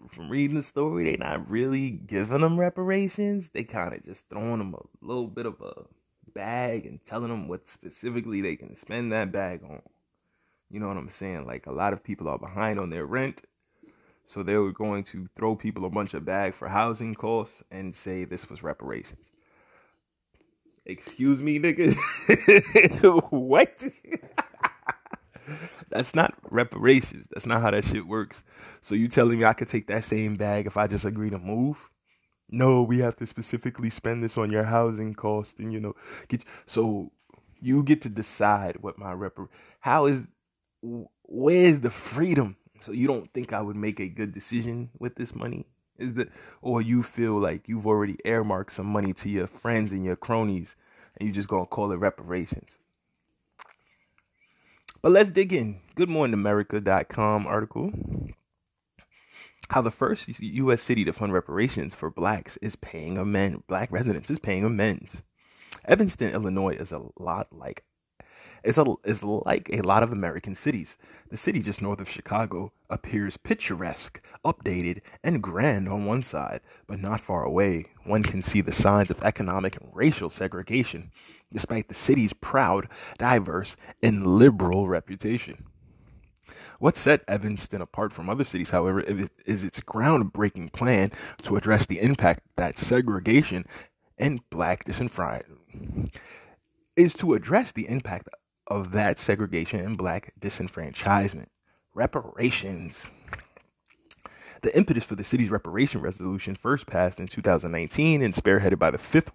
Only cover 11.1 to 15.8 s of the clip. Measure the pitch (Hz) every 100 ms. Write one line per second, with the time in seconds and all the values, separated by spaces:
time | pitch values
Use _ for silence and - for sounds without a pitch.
11.1 | - 95 87 64 64 71 67 101 98 -
12.1 | 101 78 65 - 95 110 101 92 80 73
13.1 | 120 135 - _ _ _ _ - _ _
14.1 | _ _ 101 95 104 98 95 107 101 98
15.1 | 92 92 - 110 107 110 104